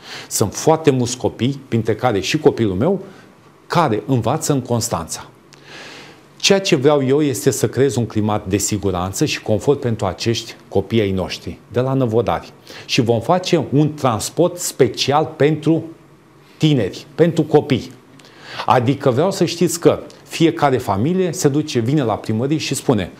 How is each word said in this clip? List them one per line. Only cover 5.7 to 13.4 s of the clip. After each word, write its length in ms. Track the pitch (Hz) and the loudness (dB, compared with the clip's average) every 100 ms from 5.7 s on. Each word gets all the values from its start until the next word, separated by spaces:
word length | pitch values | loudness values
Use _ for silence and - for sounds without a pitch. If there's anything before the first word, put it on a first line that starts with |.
| - - - - - - - | -20 -18 -20 -20 -20 -20 -4
Ceea 240 | - 196 | 2 2
ce 160 | 196 156 | 2 2
vreau 300 | 139 147 127 | 4 2 2
eu 160 | 143 | 2
este 280 | 147 117 135 | 2 0 0
să 180 | - 113 | 0 -2
creez 280 | 120 139 120 | 2 0 0
un 100 | 107 | -2
climat 400 | 107 107 104 95 | -2 -2 -2 0
de 100 | 101 | -2
siguranță 680 | - 104 98 90 92 - | 0 -2 -2 -2 -4 -2
și 180 | 151 - | -2 -2
confort 380 | - 104 139 139 | -2 -2 2 0
pentru 260 | 120 110 98 | 0 -2 -4
acești 500 | - 117 117 - - - | -2 -2 -4 -6 -18 -4
copii 320 | 98 - 113 | -2 0 0
ai 100 | 101 | 0
noștri, 480 | 95 87 - - - - | 0 -4 -8 -12 -16 -6
de 80 | 113 | -4
la 120 | 131 | 0
Năvodari. 600 | 135 123 113 110 82 - - - - - | 0 0 0 0 -2 -6 -20 -20 -18 -6
Și 140 | - | -2
vom 200 | 113 117 | 2 0
face 460 | - 180 | 2 0